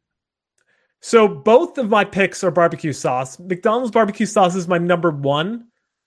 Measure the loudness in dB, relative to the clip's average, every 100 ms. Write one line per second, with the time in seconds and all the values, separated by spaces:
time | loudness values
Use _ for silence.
0 | _ _ _ _ _ _ _ _ _ _
1 | 0 4 4 0 4 4 2 -4 0 0
2 | 0 -2 -4 -2 -2 2 0 0 -8 -4
3 | -4 -4 -6 -12 -10 -4 -2 -2 0 0
4 | 0 -2 -2 2 2 0 -2 -2 0 0
5 | 0 -2 -2 -2 -4 -8 -14 _ _ _